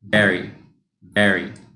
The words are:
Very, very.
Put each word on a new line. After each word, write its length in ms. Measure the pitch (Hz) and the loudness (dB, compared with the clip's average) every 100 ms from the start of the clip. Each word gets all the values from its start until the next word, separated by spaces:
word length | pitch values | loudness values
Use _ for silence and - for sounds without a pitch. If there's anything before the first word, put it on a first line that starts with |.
Very, 500 | 101 107 101 90 - - - _ _ _ | -2 2 2 0 -6 -16 -20 _ _ _
very. 500 | 92 92 104 95 87 - - | -8 0 2 2 -4 -14 -20